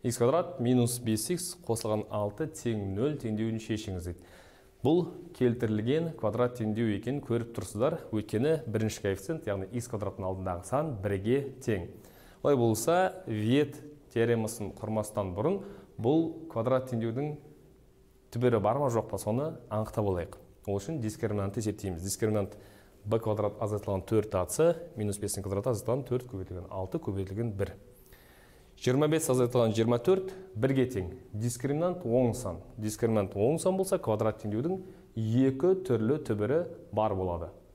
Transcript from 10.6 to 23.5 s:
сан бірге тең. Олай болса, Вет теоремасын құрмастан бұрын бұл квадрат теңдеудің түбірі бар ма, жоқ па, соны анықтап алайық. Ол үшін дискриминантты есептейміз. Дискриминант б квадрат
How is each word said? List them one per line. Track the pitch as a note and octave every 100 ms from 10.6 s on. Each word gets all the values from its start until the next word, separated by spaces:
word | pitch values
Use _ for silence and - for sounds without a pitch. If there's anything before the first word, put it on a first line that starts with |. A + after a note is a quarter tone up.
| -
сан | C3 D#3+ A2+
бірге | G2+ G2 G2+ C3+ C#3 -
тең. | - G2+ E2+ - - - - -
Олай | C#3+ C#3
болса, | A#2 G#2+ E3 F3 F#3 -
Вет | - A2 G#2+ C3+ D3 - - - -
теоремасын | A#2 A#2 A#2 A2 - G2+ -
құрмастан | G#2+ A2 G#2+ - F#2+ F#2
бұрын | C3+ G3 - - - -
бұл | A2+ D#3+ E3 - -
квадрат | A2+ A#2 C3 B2+
теңдеудің | A#2 A2+ A#2 D3+ D3 - - - - - _ - _ _ A#2
түбірі | B2 A2+
бар | G2+ C3
ма, | C#3
жоқ | A#2 -
па, | G2
соны | G#2+ A#2 D#3 - -
анықтап | G#2 A2 -
алайық. | G#2 F2+ E2 - - - -
Ол | G2+
үшін | B2 D#3+
дискриминантты | A2 - A2 G#2 G2 A2
есептейміз. | G#2+ G2+ G2 E2+
Дискриминант | F#2+ - A2 G#2+ G2 - - - - - G#2
б | A2+
квадрат | A2 G#2+ G#2